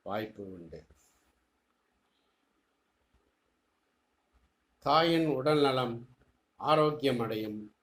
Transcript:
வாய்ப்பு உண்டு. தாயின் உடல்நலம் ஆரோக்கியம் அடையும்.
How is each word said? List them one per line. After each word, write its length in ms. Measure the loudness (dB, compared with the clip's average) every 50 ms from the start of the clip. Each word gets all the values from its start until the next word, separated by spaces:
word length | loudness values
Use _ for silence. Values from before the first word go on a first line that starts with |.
| _
வாய்ப்பு 480 | -8 -8 -8 -8 -8 -12 -16 -16 -16
உண்டு. 340 | -16 -18 -18 -18 -18 -20 -20 _ _ _ _ _ _ _ _ _ _ _ _ _ _ _ _ _ _ _ _ _ _ _ _ _ _ _ _ _ _ _ _ _ _ _ _ _ _ _ _ _ _ _ _ _ _ _ _ _ _ _ _ _ _ _ _ _ _ _ _ _ _ _ _ _ _ _ _ _ _ _ _ _ _ _ _ _ _ _
தாயின் 480 | 0 2 4 4 4 4 2 2 2
உடல்நலம் 680 | 0 0 0 0 2 2 4 4 2 2 0 -2 -2 -4 -8 -12 -16 _ _ _ _ _ _ _ _ _
ஆரோக்கியம் 640 | -6 0 2 4 4 4 2 0 0 -2 -2 0 0
அடையும். 560 | -4 -4 -4 -6 -6 -6 -8 -10 -12 -16 _ _